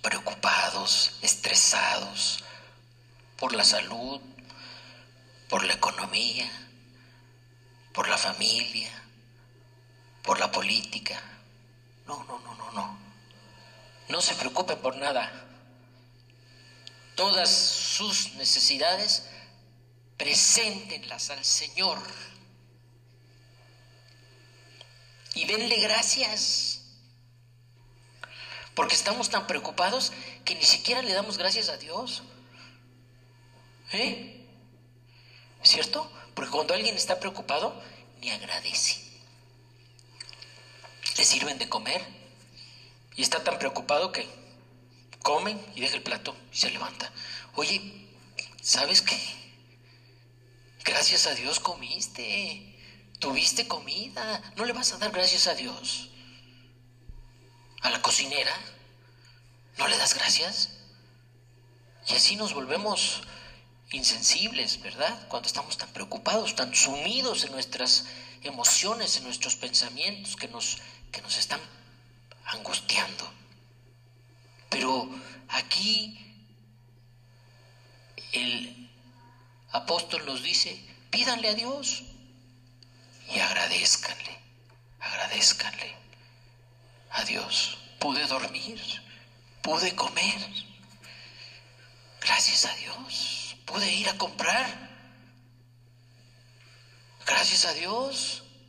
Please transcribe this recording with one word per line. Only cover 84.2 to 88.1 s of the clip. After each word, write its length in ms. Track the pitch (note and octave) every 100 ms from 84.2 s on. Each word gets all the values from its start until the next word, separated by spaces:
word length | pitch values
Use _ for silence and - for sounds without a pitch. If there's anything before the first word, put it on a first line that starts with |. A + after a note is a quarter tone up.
| - - - - - - - -
agradézcanle 1000 | - - - - - - - - - - - - - - - - - - - - -
a 140 | -
Dios. 540 | - - - - - - - -
Pude 260 | D3